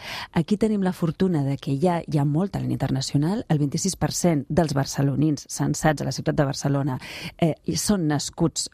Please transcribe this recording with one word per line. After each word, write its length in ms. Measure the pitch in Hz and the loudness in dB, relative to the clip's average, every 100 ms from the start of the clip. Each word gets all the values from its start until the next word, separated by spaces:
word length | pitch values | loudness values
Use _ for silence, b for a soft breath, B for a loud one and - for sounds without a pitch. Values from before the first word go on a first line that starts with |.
| B B B | B B B
Aquí 240 | - 160 208 | -2 0 2
tenim 260 | 220 214 | 2 2
la 100 | 185 | 0
fortuna 520 | 175 165 - 190 160 | 0 -2 0 2 2
de 120 | 139 139 | 0 -2
que 220 | - 139 | -2 0
ja 240 | 180 170 | 0 0
hi 140 | - 143 | 0 0
ha 60 | |
molt 260 | 143 147 196 | 2 2 0
talent 220 | 139 127 | -2 -2
internacional, 760 | 127 135 135 131 143 151 214 - | -2 0 -2 0 2 2 0 0
el 120 | 156 | 0
vint-i-sis 340 | 147 160 190 | 2 0 -2
per 160 | - 151 | -2 -2
cent 340 | - 180 160 123 | 2 2 2 0
dels 260 | 143 147 | 0 2
barcelonins 720 | 139 135 - 139 131 156 143 - | 0 -2 0 0 2 2 0 -4
censats 540 | - 143 147 160 143 | -4 -2 0 0 0
a 20 | |
la 60 | 135 | -2
ciutat 240 | 131 139 | -4 -2
de 80 | 143 | 0
Barcelona, 560 | 139 139 147 139 139 131 B B 175 B | 0 0 -2 0 0 -4 B B -12 B
eh, 160 | 165 - - | 0 0 -4
i 100 | 160 | -2
són 300 | - 202 156 | 0 2 2
nascuts 640 | 143 - - 165 - - | 0 -2 0 0 0 -8